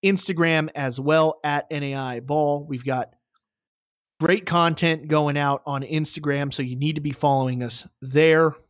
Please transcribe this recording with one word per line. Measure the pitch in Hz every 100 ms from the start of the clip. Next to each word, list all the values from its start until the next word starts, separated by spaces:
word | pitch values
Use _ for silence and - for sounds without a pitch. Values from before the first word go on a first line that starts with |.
Instagram | 196 196 - 170 165 160 156 -
as | 139 123
well, | 139 160 156 - 147
at | 143 -
N | 151
A | 139 135
I | 131 123
Ball. | 127 151 147 147 147
We've | 131
got | 127 131 120 _ _ _ _ _ _ _ _ _ _ _
great | 160 196 185
content | 175 170 160 170 160 156
going | 151 147 143
out | 143 139 -
on | 139
Instagram, | 135 156 151 - 147 143 143
so | -
you | 131 123
need | 147 156
to |
be | 147
following | 135 147 135 131 123
us | 120 113 - _
there. | 131 139 160 160 160 143 _